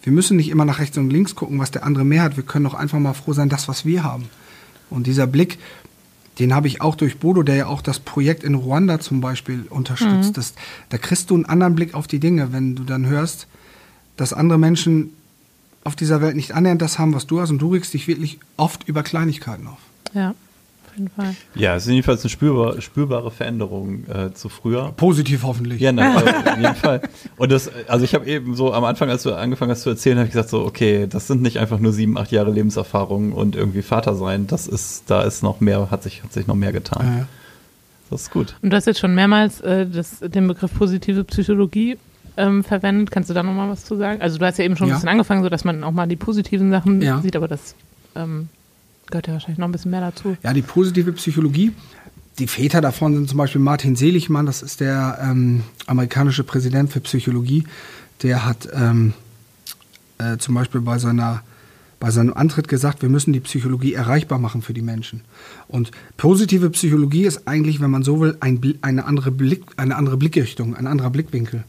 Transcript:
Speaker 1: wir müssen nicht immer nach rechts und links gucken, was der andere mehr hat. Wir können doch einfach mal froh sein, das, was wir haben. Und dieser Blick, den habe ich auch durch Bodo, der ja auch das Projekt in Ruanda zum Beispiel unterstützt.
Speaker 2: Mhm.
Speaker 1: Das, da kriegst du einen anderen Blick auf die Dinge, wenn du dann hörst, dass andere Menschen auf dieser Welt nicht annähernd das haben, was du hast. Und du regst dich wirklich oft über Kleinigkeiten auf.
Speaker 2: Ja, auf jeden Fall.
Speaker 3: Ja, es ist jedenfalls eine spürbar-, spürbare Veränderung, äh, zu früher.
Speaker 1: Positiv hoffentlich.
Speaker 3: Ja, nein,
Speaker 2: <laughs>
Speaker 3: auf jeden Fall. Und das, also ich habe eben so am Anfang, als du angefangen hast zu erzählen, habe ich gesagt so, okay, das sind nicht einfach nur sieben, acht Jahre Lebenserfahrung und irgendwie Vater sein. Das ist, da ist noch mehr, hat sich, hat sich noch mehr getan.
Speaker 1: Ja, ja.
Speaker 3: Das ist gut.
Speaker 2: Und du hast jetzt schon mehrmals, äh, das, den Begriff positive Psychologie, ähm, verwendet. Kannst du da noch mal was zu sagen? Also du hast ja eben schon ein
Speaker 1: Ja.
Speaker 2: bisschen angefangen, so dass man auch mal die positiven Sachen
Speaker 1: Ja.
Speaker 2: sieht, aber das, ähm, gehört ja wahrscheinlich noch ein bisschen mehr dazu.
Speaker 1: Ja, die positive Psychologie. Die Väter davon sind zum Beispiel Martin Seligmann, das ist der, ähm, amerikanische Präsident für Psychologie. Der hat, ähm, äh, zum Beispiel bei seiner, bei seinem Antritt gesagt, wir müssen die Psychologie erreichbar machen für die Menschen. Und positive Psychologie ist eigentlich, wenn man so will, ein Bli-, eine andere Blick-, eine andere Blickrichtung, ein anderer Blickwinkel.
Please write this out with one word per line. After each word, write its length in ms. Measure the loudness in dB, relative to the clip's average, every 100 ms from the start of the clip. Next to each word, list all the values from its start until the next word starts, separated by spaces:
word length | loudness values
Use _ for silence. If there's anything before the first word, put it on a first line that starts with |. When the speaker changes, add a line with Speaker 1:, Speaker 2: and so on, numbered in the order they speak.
Speaker 1:
wir 100 | 4
müssen 240 | 2 4 2
nicht 120 | 4
immer 160 | 2
nach 140 | 2 2
rechts 180 | -2 0
und 140 | 2
links 240 | 2 0
gucken, 240 | -2 -4 -2
was 120 | -2
der 140 | -4
andere 200 | 0 2
mehr 180 | 4 4
hat. 140 | 2 0
Wir 80 |
können 200 | -4 0
doch 100 | 0
einfach 240 | 0 -2 0
mal 160 | 0
froh 180 | -2 -2
sein, 160 | 0 2
das, 200 | 0 -4
was 160 | -4
wir 200 | 0 0
haben. 200 | 0 -6 -12 -16 -20 -20 -20 -20 _
Und 160 | -4 0
dieser 200 | 2 2
Blick, 320 | 2 2 -2 -16 -20 -20 _ _ _ _ -2
den 160 | 2
habe 140 | 2 0
ich 120 | 0
auch 140 | -2
durch 240 | 0 -2 0
Bodo, 240 | 2 4
der 140 | 4 2
ja 100 | 0
auch 160 | -4
das 160 | -4 -6
Projekt 460 | -6 0 0 0
in 100 | 0
Ruanda 460 | -2 0 2 2 2
zum 200 | 0 -2
Beispiel 460 | -2 -6 -6 -8 -6
unterstützt. 600 | -6 -4 0 2 4 2
Speaker 2:
Mhm. 40 |
Speaker 1:
Das, 200 | -2 -8 -10 -20 -20 -8
da 100 | -8
kriegst 320 | -2 -2 2
du 40 |
einen 120 | 2 4
anderen 280 | 2 4
Blick 200 | 2 0
auf 120 | -6 -6
die 140 | -2
Dinge, 320 | 2 2 0
wenn 220 | -2 -2 -4
du 80 |
dann 220 | -4 -2 0
hörst, 420 | 0 -2 -6 -16 -20 -20 -20 -20 _ _ -6
dass 160 | -4
andere 260 | 2 4 6
Menschen 520 | 4 4 2 2 0 -8 _ _ _ _ _ _
auf 120 | -12 -6
dieser 240 | 0 2
Welt 160 | 2 -2
nicht 180 | -4
annähernd 260 | 2 2 2
das 180 | 0 0
haben, 140 | 0
was 120 | 0 -2
du 140 | -2
hast. 100 | 0
Und 80 | 0
du 120 | 0
regst 200 | 0 -2
dich 140 | -6 -4
wirklich 300 | -4 -4 -8 _ -2
oft 300 | -2 -2 -6
über 140 | -4
Kleinigkeiten 640 | -2 -2 -2 -2 -8 -12 -14
auf. 120 | -18 -20 _ -8
Speaker 2:
Ja, 160 | -4 -4
auf 680 | -6 _ _ _ _ -20 -10
jeden 140 | -10
Fall. 260 | -6 -8 -8 -12
Speaker 3:
Ja, 220 | -4 -2 0
es 80 | 0
ist 40 |
jedenfalls 320 | 2 2 0
eine 80 | -2
spürbar-, 500 | -2 0 2 0 -2
spürbare 500 | -8 -4 -2 -2 -6
Veränderung, 720 | -8 -6 -4 -6 -6 -8 -10 -8
äh, 240 | -6 -6
zu 140 | -8 -16
früher. 440 | -8 -4 -2 -4 2
Speaker 1:
Positiv 480 | 2 4 2 -2
hoffentlich. 360 | -2 -4 -4 0
Speaker 3:
Ja, 120 | 2
nein, 240 | 4 4 6
Speaker 2:
<laughs> 300 | 4 4 0
Speaker 3:
auf 120 | 2
jeden 160 | 0
Fall. 280 | 2 0 0 -4 -14 -20 -2
Und 160 | 2
das, 180 | 2 0 -12 -2
also 180 | 0
ich 100 | 2
habe 120 | 0 0
eben 280 | -4 -4
so 180 | -2 0
am 100 | 2
Anfang, 240 | 0 0 -2
als 140 | -2
du 100 | -2
angefangen 380 | -4 -4 -2 -2
hast 120 | -2
zu 80 | -2
erzählen, 280 | 0 2 4
habe 80 | 2
ich 60 |
gesagt 180 | 0 0
so, 140 | -2
okay, 420 | -4 0 2 2 0
das 180 | -4 -2
sind 140 | 0
nicht 180 | 0 0
einfach 200 | -2 2
nur 140 | 2
sieben, 260 | 2 0 0
acht 140 | 0
Jahre 180 | 0 2
Lebenserfahrung 840 | 2 0 0 -2 -2 0 -2 -2
und 220 | 0 -2
irgendwie 280 | 0 -2 -2
Vater 320 | -2 0 0 -2
sein. 300 | -2 -2 -2
Das 200 | -4 -4
ist, 380 | -8 -8 -12 0
da 160 | 2
ist 200 | 2 0
noch 180 | -2 2
mehr, 300 | 2 2 0
hat 120 | -4
sich, 200 | -6 -14
hat 100 | -10
sich 140 | -8 -2
noch 100 | -2
mehr 160 | 0
getan. 340 | -4 -6 -2 0
Speaker 1:
Ja, 120 | -2
ja. 80 | -4 -12 -20 -20 _ _ _ _ _
Speaker 3:
Das 120 | -12
ist 80 | -6
gut. 260 | -4 -4 -2
Speaker 2:
Und 80 | 0
du 60 | 2
hast 100 | 2
jetzt 120 | 0
schon 160 | 2
mehrmals, 460 | 4 4 4 4 0
äh, 260 | -2 0 0
das, 320 | -4 -8 -8
den 280 | -4 2 2
Begriff 260 | 0 -4
positive 480 | 0 0 0 -2 -2
Psychologie, 720 | -2 -2 0 2 2 0 -2 -4 _ _ -16 -2
ähm, 260 | 2 2
verwendet. 480 | 2 0 2 0 0
Kannst 180 | -2 -2
du 60 |
da 80 | -2
noch 100 | -2
mal 160 | -2 -4
was 160 | -6
zu 120 | -8 -4
sagen? 260 | -4 -2
Also 160 | -4 0
du 80 | -2
hast 120 | 0
ja 60 |
eben 120 | 0 2
schon 100 | 2
ein 40 |
Speaker 1:
Ja. 40 |
Speaker 2:
bisschen 140 | 2 2
angefangen, 340 | 2 2 2
so 60 | 2
dass 160 | 0
man 180 | -2 -4
auch 80 | -4
mal 160 | -2 -2
die 80 | -4
positiven 540 | -2 -2 -2 0 2
Sachen 320 | 2 2 2
Speaker 1:
Ja. 180 | 2 2
Speaker 2:
sieht, 140 | 0
aber 140 | -2 -4
das, 260 | -6 -10 -20 _ _ _
ähm, 340 | -10 -8 -6 -10 _ _ _ _ _ -10
gehört 160 | -8 -6
ja 60 |
wahrscheinlich 260 | -8 -6 -4
noch 80 | -4
ein 60 |
bisschen 180 | -4 -4
mehr 120 | -4
dazu. 340 | -4 -6 -6 -4
Speaker 1:
Ja, 80 | -2
die 100 | -2
positive 480 | 0 2 2 2 0
Psychologie. 580 | -2 -2 0 2 2 2 0 -18 -20 -20 -20 -20 -8
Die 80 | -6
Väter 340 | 0 2 2
davon 340 | 2 0 0
sind 140 | 0 0
zum 100 | 0
Beispiel 220 | 0 2
Martin 360 | 2 2 0 2
Seligmann, 500 | 4 2 2 0 0
das 160 | -2
ist 160 | -8 -6
der, 400 | -2 0 -2 -2
ähm, 420 | 0 2 4 2 -2 -12 -2
amerikanische 580 | 0 0 2 2 2
Präsident 480 | -2 -2 0 2 0
für 80 | -2
Psychologie. 640 | -2 -2 0 -2 2 0 0 -10 -20 -20 -20 _
Der 220 | 0 0 0
hat, 220 | -4 -6
ähm, 420 | 0 2 4 2 0 -12 -20 _ _ -20 -20 _ _ _ _
äh, 180 | -6 -4
zum 180 | -2
Beispiel 260 | -2 0 -2
bei 180 | -2 -2
seiner, 440 | 0 0 0 -4 -10 -20 -20 -20 _ _
bei 140 | 0
seinem 220 | 4 2
Antritt 340 | 4 2 2 -2
gesagt, 340 | 0 0 0
wir 60 | 2
müssen 240 | 2 4
die 80 | 0
Psychologie 540 | 0 -4 -2 0 -2
erreichbar 440 | -2 2 2 2 -2
machen 240 | 0 -4
für 120 | -6
die 80 | -6
Menschen. 400 | -4 -6 -8 -14 -18 -20 -20 -20 -8
Und 240 | -4 -4 -6 -20 0
positive 540 | 4 4 4 4 2
Psychologie 540 | 2 2 4 4 2
ist 240 | 2 0 -2
eigentlich, 320 | 0 2 2
wenn 100 | 2
man 140 | 2
so 160 | 2 4
will, 160 | 2 2
ein 220 | 0 0
Bli-, 180 | 0 -2
eine 240 | 0 -2 0
andere 260 | 0 0
Blick-, 400 | 0 2 0 -4 -4
eine 200 | -2 0
andere 200 | 0 2
Blickrichtung, 580 | 2 2 -2 -4 -6 -4
ein 100 | -2
anderer 240 | 0 0
Blickwinkel. 540 | -2 -2 -4 -4 -6